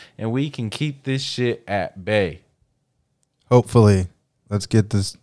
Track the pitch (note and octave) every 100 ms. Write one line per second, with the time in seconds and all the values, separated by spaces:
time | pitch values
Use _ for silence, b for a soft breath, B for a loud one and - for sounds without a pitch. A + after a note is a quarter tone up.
0 | B - A2 B2 D3+ C#3 A2 - D3+ C#3
1 | C#3 C3+ - - B2 - - G2+ F2 -
2 | F2+ G#2 F#2 D#2+ _ _ _ _ _ _
3 | _ _ _ _ - B2 - A#2+ G#2+ G2
4 | F2+ _ _ _ - G2+ - A2+ G#2 G2+
5 | F#2+ -